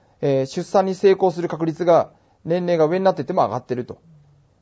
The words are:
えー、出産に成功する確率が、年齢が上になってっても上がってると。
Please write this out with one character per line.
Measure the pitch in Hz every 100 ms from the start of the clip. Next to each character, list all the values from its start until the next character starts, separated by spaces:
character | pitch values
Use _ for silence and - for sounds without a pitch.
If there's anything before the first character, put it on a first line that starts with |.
| _ -
え | 143 135
ー、 | 135
出 | - 170
産 | 202 190
に |
成 | 185 202
功 | 190 190
す | 165
る | 170
確 | 156 165
率 | 151
が、 | 175 165 - _ _ _
年 | - 175
齢 | 175 175
が | 151
上 | 185
に |
な | 190
っ |
て | 180
っ |
て | 131
も | 180
上 | 120
が | 117
っ |
て | -
る | 123
と。 | 123 - _ _ _ _ _ _